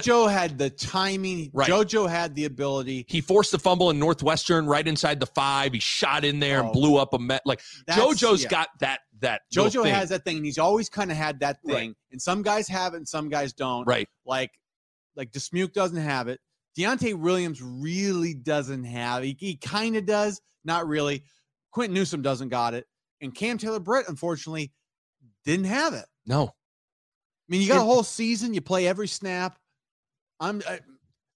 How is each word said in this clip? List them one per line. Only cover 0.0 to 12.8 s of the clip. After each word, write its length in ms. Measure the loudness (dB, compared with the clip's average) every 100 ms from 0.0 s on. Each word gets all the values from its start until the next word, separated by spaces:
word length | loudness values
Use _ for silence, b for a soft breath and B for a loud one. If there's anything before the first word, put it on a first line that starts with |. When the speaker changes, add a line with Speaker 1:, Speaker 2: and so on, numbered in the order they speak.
Speaker 1:
JoJo 260 | 4 4 6
had 280 | 4 0 -2
the 100 | -4
timing. 800 | -4 -4 -2 0 -2 -4 -6 -4
Speaker 2:
Right. 140 | 0 4
Speaker 1:
JoJo 400 | 4 4 2 0
had 260 | 0 -2
the 100 | -4
ability. 640 | -4 -2 -2 -2 -4 -8 -4
Speaker 2:
He 120 | -4
forced 280 | 4 6 6
the 60 | 4
fumble 300 | 4 4 4
in 80 | 4
Northwestern 680 | 2 2 2 2 4 2 4
right 200 | 2 2
inside 320 | 0 0 0
the 60 | -2
five. 460 | 0 2 2 0
He 80 | 0
shot 440 | -2 0 0 2
in 140 | 0 0
there 220 | 2 2
and 80 | 2
Speaker 1:
Oh. 40 |
Speaker 2:
blew 240 | 4 6 6
up 160 | 4
a 40 | 0
me-, 200 | 0 -2 0
like, 160 | -2 B -12 B
Speaker 1:
That's, 120 | 4
Speaker 2:
JoJo's 440 | 4 6 4 4
Speaker 1:
yeah. 40 | 2
Speaker 2:
got 180 | 0 -2 -2
that, 200 | -4 -4 _ -4
that 220 | -2 -2 -2
little 160 | 2 2
Speaker 1:
JoJo 120 | 4
Speaker 2:
thing. 100 | 2
Speaker 1:
has 160 | 2 0
that 140 | -2
thing, 120 | -4 -4
and 80 |
he's 140 | -4 0
always 300 | 2 2 0
kinda 240 | -4 -4
had 260 | -2 -4 -2
that 180 | -4 -4
Speaker 2:
Right. 100 | -4 -4
Speaker 1:
thing. 180 | -4 -12 _
And 80 | -10
some 220 | -4 -2
guys 260 | 0 -2 -2
have 240 | -4